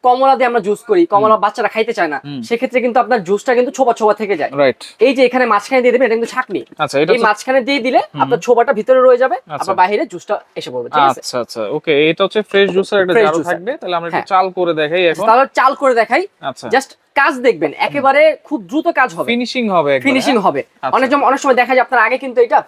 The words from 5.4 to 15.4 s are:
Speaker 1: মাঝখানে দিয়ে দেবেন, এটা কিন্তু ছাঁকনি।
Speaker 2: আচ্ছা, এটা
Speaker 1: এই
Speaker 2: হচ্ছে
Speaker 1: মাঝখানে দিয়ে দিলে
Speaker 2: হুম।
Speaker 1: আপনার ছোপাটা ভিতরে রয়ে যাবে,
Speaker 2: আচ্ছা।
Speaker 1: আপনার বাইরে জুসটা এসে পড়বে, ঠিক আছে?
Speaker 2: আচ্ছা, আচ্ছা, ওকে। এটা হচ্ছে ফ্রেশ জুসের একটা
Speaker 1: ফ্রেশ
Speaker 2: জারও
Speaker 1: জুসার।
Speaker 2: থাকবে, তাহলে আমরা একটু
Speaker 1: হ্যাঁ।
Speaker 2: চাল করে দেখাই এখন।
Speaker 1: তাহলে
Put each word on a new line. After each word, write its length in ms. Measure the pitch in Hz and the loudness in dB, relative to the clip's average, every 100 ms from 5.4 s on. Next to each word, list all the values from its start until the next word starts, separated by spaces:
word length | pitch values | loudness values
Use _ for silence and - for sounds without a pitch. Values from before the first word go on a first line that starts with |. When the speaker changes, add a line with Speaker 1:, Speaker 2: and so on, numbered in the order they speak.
| 247 | 0
Speaker 1:
মাঝখানে 360 | 208 - 262 | 0 0 0
দিয়ে 100 | 247 | 2
দেবেন, 140 | 240 254 | 2 2
এটা 100 | 226 | 0
কিন্তু 160 | 226 | -4
ছাঁকনি। 340 | 254 - 175 - - | -6 -6 -8 -10 -8
Speaker 2:
আচ্ছা, 220 | 147 139 | -4 -2
এটা 140 | 160 | 0
Speaker 1:
এই 40 | 247 | 2
Speaker 2:
হচ্ছে 100 | 226 | 2
Speaker 1:
মাঝখানে 340 | 208 - 262 | -2 0 0
দিয়ে 180 | 233 277 | 0 -2
দিলে 180 | 220 294 | 0 0
Speaker 2:
হুম। 240 | 622 147 | -2 -4
Speaker 1:
আপনার 180 | 269 240 | -2 -2
ছোপাটা 340 | 180 240 240 | 2 2 2
ভিতরে 260 | 214 214 262 | 0 2 4
রয়ে 160 | 254 240 | 4 4
যাবে, 180 | 262 381 | 2 -2
Speaker 2:
আচ্ছা। 180 | _ | _
Speaker 1:
আপনার 220 | 147 180 185 | -10 -6 0
বাইরে 300 | 180 208 294 | 2 2 -4
জুসটা 360 | 175 - - - - | -8 -8 -8 -8 -14
এসে 160 | 156 | -10
পড়বে, 180 | 123 120 | -10 -4
ঠিক 140 | 147 | 0
আছে? 160 | 139 127 | 2 0
Speaker 2:
আচ্ছা, 200 | - 127 | -6 -8
আচ্ছা, 220 | 113 - | -8 -8
ওকে। 480 | 107 151 - 143 156 | -6 -6 0 2 2
এটা 140 | 165 | 0
হচ্ছে 180 | 196 220 | -2 -4
ফ্রেশ 300 | 208 196 196 | -2 0 2
জুসের 300 | 180 196 208 | 0 -2 -2
একটা 120 | 185 | 2
Speaker 1:
ফ্রেশ 120 | 202 208 | 2 2
Speaker 2:
জারও 120 | 165 | 0
Speaker 1:
জুসার। 160 | 160 | -2
Speaker 2:
থাকবে, 240 | 170 185 302 | -6 -6 -8
তাহলে 180 | 190 175 | -6 -6
আমরা 120 | 170 | -4
একটু 80 | 165 | -6
Speaker 1:
হ্যাঁ। 100 | - | 0
Speaker 2:
চাল 260 | 190 190 | 0 0
করে 220 | 180 180 | 0 -2
দেখাই 300 | 156 151 175 | 0 -2 0
এখন। 220 | 175 156 214 | 0 0 2
Speaker 1:
তাহলে 200 | 233 | 4